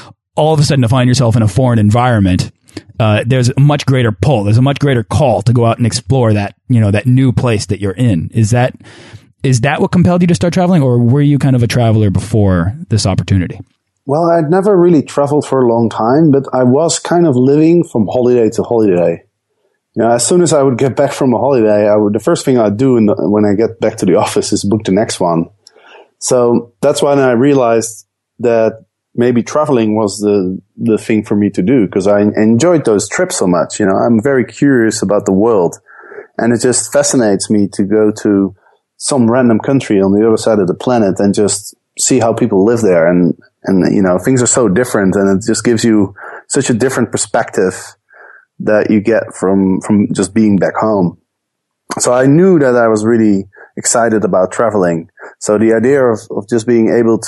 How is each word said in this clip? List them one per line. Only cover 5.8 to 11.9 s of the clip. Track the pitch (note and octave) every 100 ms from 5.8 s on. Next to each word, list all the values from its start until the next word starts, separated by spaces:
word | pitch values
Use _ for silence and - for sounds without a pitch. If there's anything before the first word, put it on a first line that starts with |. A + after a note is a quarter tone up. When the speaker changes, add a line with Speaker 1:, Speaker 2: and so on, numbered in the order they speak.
| A2+
Speaker 1:
explore | - - C3 A2+
that, | G#2 G2+ - -
you | B2
know, | G#2
that | G#2 B2+
new | B2+ C3
place | - B2 G#2+ -
that | G2
you're | G2
in. | F#2+ B2 F2 G2
Is | A2+ G#2
that, | A#2+ B2+ - - - - - _ _
is | C#3 B2
that | C3 D#3
what | G3
compelled | F#3 F3 F3+
you | F3
to |
start | F3 F3
traveling, | F#3+ F3 F3+
or | C3 A#2+
were | A#2 C#3+
you | D3 C#3
kind | C#3+ B2+
of |
a | A#2
traveler | B2+ A#2